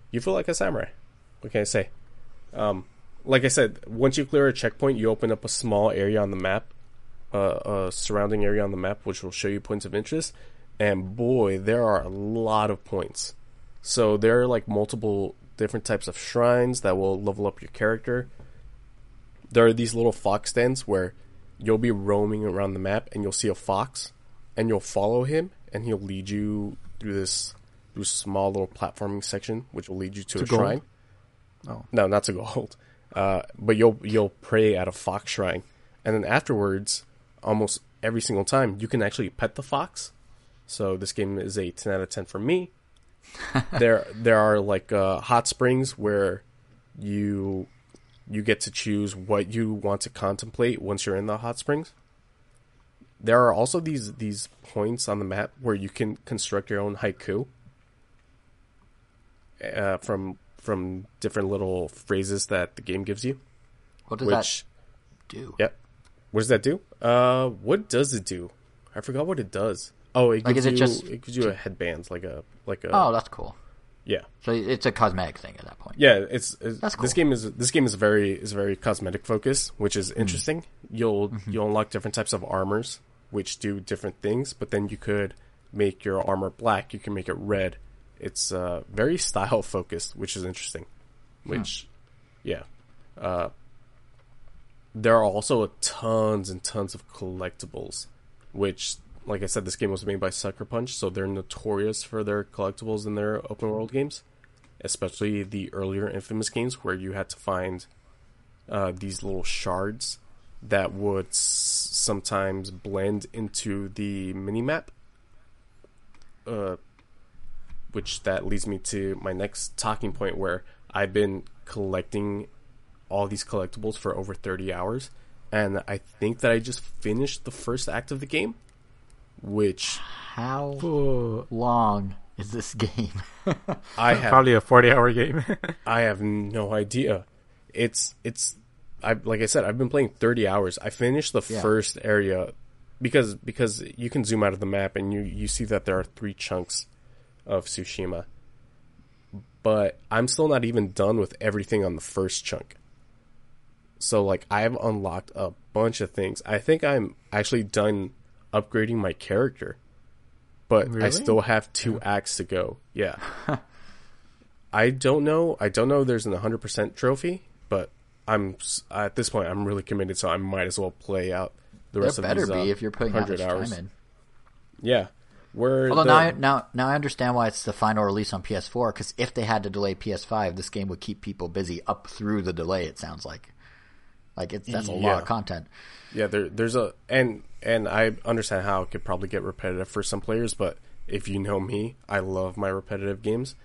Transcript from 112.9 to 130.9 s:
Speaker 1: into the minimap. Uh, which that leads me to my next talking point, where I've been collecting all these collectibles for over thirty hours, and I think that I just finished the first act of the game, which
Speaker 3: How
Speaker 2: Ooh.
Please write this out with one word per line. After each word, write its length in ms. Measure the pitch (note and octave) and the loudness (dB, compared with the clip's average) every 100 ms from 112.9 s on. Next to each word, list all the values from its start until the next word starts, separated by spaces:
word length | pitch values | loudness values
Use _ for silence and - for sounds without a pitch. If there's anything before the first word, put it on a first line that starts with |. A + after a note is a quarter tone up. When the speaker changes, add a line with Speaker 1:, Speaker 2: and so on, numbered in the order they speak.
| G2 G2 G#2 - | -2 0 -2 -6
Speaker 1:
into 560 | A2+ G#2 - G#2+ G2 G2 | -8 -6 -6 -4 -4 -6
the 440 | G#2 G2+ G2 F#2+ | -6 -6 -4 -6
minimap. 540 | F#2+ G2 A2 C3 D#3+ - - - _ _ - - - - - - _ - - - - - | -6 -4 -2 -2 -4 -6 -20 -20 _ _ -20 -20 -20 -20 -20 -20 _ -20 -20 -20 -18 -8
Uh, 300 | A2 G2 F2+ - - _ - - - - - - - - | -4 -4 -6 -12 -20 _ -20 -20 -12 -8 -8 -8 -8 -6
which 320 | G#2+ - - | -6 -6 -4
that 220 | G2+ F#2+ G2+ | -2 -2 0
leads 200 | G#2 G#2+ | 0 0
me 120 | F#2+ | -4
to 400 | - G2+ F#2+ G2 | -4 -4 -2 -4
my 120 | F#2+ | -4
next 440 | F#2 G2+ - - - | -4 -4 -6 -10 -4
talking 340 | A2 A2 G#2 | -2 -2 -4
point, 240 | - G2 F2+ | -2 -4 -2
where 260 | F#2 F#2 - - - | -2 -4 -6 -20 -8
I've 200 | F#2+ G2 | -2 0
been 300 | G#2 G2+ F#2+ - - - | 2 2 0 -10 -18 -12
collecting 800 | G#2+ F#2+ F#2 - G#2 G#2 G2+ G#2+ - - - - - - | -6 -2 -2 -2 -2 -2 -4 -8 -18 -20 -20 -20 -20 -4
all 180 | G2 G2+ | -2 -2
these 160 | G2+ | -4
collectibles 540 | - G#2 F#2+ A2 A2 - | -4 -4 -4 -4 -6 -4
for 180 | F#2+ - | -4 -4
over 180 | G2 | -6
thirty 380 | - G2 F#2 F#2+ | -6 -6 -4 -4
hours, 380 | F2 F#2+ B2+ - - - - - | -4 -2 -4 -6 -16 -20 -18 -2
and 320 | G#2+ G2+ G2 - | 0 2 0 -4
I 100 | G2+ | -8
think 420 | - - A2 A#2 | -8 -4 -2 2
that 120 | B2 | 4
I 80 | A#2 | 2
just 200 | B2 - | 0 -8
finished 640 | - - G#2 A2+ C#3 - | -8 -4 -2 0 0 -4
the 80 | B2 | -10
first 380 | - - B2+ - | -8 -6 -4 -2
act 220 | A#2 - | -4 -4
of 100 | C3+ | -8
the 40 | C#3 | -2
game, 300 | D#3 G#3+ - - - - - - - - - | -2 -2 -6 -20 -20 -20 -20 -20 -20 -20 -14
which 560 | - G#2 F#3+ F#3+ - - | -4 2 2 2 -6 -6
Speaker 3:
How 800 | - - - A#2+ B2 C#3 C#3+ C#3 | -8 -10 -10 -6 -4 -4 -4 -4
Speaker 2:
Ooh. 640 | E3+ | 0